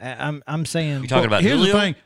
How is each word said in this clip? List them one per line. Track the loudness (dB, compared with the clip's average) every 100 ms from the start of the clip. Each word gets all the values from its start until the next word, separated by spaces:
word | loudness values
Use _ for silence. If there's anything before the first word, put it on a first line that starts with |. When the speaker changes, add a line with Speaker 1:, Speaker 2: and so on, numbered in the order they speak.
Speaker 1:
I, | -14 -8 -8
I'm, | -8 -6
I'm | -6 -4
saying | -2 -2 -4
Speaker 2:
You | 0
talking | 0 2
Speaker 3:
Well, | 2
Speaker 2:
about |
Speaker 3:
here's | 2 4
Speaker 2:
Julio? | 4
Speaker 3:
the | 4
thing. | 2 -4